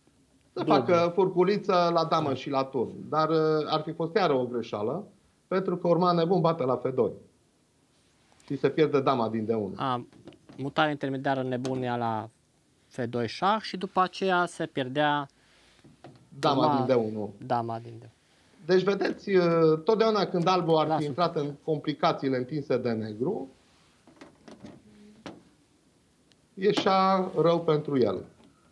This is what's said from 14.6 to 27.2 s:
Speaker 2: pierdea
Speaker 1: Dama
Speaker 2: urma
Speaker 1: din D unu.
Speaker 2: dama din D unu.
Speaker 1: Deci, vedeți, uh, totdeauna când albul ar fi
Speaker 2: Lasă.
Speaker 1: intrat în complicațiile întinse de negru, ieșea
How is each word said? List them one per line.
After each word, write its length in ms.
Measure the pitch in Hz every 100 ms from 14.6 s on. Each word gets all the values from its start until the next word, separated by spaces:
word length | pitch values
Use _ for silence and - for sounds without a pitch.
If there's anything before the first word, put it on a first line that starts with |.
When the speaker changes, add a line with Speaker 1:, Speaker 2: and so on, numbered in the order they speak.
| 160
Speaker 2:
pierdea 600 | - 151 147 151 147 143 _ _ _ _ _ - _ - - _ 135
Speaker 1:
Dama 260 | 151 139 131
Speaker 2:
urma 200 | 139 123
Speaker 1:
din 100 | 123
D 180 | 110
unu. 200 | 107 101 - 127
Speaker 2:
dama 340 | 120 117 113
din 140 | 117 113
D 20 |
unu. 100 | 113 _ _ _ _ _ 156
Speaker 1:
Deci, 180 | 185
vedeți, 520 | 185 196 - - - 190
uh, 440 | 170 165 160 160
totdeauna 420 | 160 220 226 214 175
când 220 | 180 170
albul 300 | 185 165 160
ar 80 | 151
fi 40 |
Speaker 2:
Lasă. 140 | 156
Speaker 1:
intrat 320 | 147 131 170 170
în 180 | 143 139
complicațiile 760 | - 156 - 143 170 151 139 127
întinse 400 | 123 - 139 127
de 140 | 120
negru, 560 | 110 107 107 135 233 269 - _ _ _ _ _ - - _ - - - - 208 214 208 - - - _ _ _ _ _ _ _ _ _ _ _
ieșea 800 | - 196 202 208 190 190 190